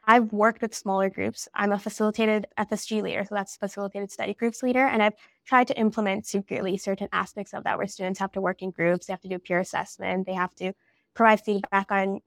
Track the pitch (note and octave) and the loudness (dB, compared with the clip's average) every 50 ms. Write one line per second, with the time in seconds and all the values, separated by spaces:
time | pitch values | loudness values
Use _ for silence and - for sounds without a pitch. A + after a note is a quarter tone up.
0 | _ A3 A3+ B3 A#3 G#3+ - G#3 G#3 A3+ A3 - - A3 - - - G3+ F#3+ F#3+ | _ 8 8 8 6 4 2 4 4 4 4 2 -6 -6 -6 -6 -4 0 0 2
1 | F#3+ F#3+ F#3+ - G3 G#3+ A3 - - - - - G3+ G#3 G3+ G3+ - A3 - - | 2 0 0 -2 -4 -4 -4 -6 -14 -10 -4 -2 0 0 0 0 -2 -8 -2 0
2 | G#3+ G#3+ G#3+ - A3 A3 G#3+ G#3+ G3 - _ - G#3 - A3 G#3 - - A3 G#3+ | 0 0 2 2 2 2 2 0 -2 -4 _ -6 -4 -4 -4 -6 -4 -4 -4 -4
3 | G3 F3+ E3 - G3 G3 G#3 G3+ G3 - - _ - G3 - G3+ G3+ G3 - G3+ | -2 -2 -4 -4 -6 -4 -4 -6 -6 -6 -8 _ -8 -8 -6 -6 -8 -6 -6 -8
4 | G3+ G3 - - G#3 G3+ G3+ _ A#3 A#3 A3+ - - B3+ B3 B3+ C4 C4+ - A3 | -8 -8 -6 -6 -6 -6 -4 _ -2 -2 -2 -2 -2 0 2 2 2 2 4 4
5 | G#3 G#3+ G#3 _ - _ _ _ _ - C4+ B3+ B3 - B3+ - A3 G#3+ A3 A3+ | 2 2 2 _ -20 _ _ _ _ 2 4 4 4 4 2 2 2 0 2 0
6 | G#3+ G3 F#3+ G#3 A3 - - G3+ G3 _ G3 G3+ F#3+ F#3+ F#3 F#3+ - G3+ G3 F#3+ | 0 0 -2 -2 -4 -4 -4 -4 -4 _ -4 -4 -2 -2 -4 -2 -2 -4 -4 -4
7 | G3 G3 - F#3 F#3+ - - G#3+ G3 - - - - - G3 - - G3 - - | -4 -4 -2 -4 -4 -4 -8 -12 -12 -10 -12 -6 -4 -2 -2 -2 -2 -6 -6 -6
8 | F#3+ F#3 F#3+ - G3 F#3+ - G3 F#3+ F#3 F#3 _ F#3+ F#3+ F3 - E3 E3+ F3+ F3+ | -4 -6 -2 -4 -4 -4 -4 -2 -2 -2 -2 _ -8 -10 -4 0 2 2 2 0
9 | - - F3+ F3 - F#3 F#3+ F3+ _ - F3+ F3 F#3+ - - - F#3+ - - - | -2 -8 -10 -10 -6 -8 -8 -8 _ 0 0 0 0 0 -4 -6 -6 -6 -10 -8
10 | F#3+ F#3+ F#3 F#3 F#3+ - F#3 F3+ F3+ F3+ _ - F#3 F#3 - _ _ _ _ _ | -4 -2 -2 -2 -2 -4 -2 -2 -2 -4 _ -6 -6 -6 -6 _ _ _ _ _
11 | _ _ _ - A3+ A3+ G#3+ G#3 - - G#3 G3+ G3+ - - G3 G3 - G#3 G3 | _ _ _ 4 6 6 6 6 2 0 0 0 0 0 0 0 0 2 0 0
12 | F#3+ G3 G3 G#3+ _ | 0 0 -2 -4 _